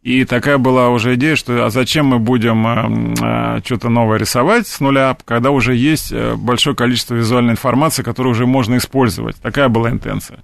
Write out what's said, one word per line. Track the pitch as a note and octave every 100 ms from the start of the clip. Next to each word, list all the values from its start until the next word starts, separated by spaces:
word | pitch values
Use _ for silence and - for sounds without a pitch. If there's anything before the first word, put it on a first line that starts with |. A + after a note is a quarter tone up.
и | B2 C3
такая | B2 B2 B2+ C#3
была | B2+ B2+ B2
уже | A#2+ A#2
идея, | B2+ D3+
что | D3+ - A#2+
а | A#2
зачем | A2 B2 D#3+ C#3
мы | B2
будем, | A2+ B2+ A2+ A2+
эм, | A2+ A2+ A2 A2+ A2+ A2+
э, | A#2 A#2 A#2 A2+
чё-то | - A#2+ A#2+
новое | A#2 A2+ G#2+
рисовать | G#2+ A#2+ C#3+ A#3 A3
с | -
нуля, | C#3 C#3 C3 B2
когда | - A#2 B2+
уже | C#3+ A#2+
есть, | B2 C#3+ D#3 -
э, | A#2+ A#2
большое | A2+ G#2+ A#2+ -
количество | - B2 A#2+ -
визуальной | A#2 A2+ B2 A#2+
информации, | A2+ C3 A#2+ D#3 -
которую | C3 A#2 B2+
уже | A2+
можно | B2 C3 A2 B2
использовать. | - C3+ A#2+ G#2 A2+ -
Такая | A#2+ B2+ C3+
была | A2+ A#2
интенция. | A2 A2+ G#2 - A#2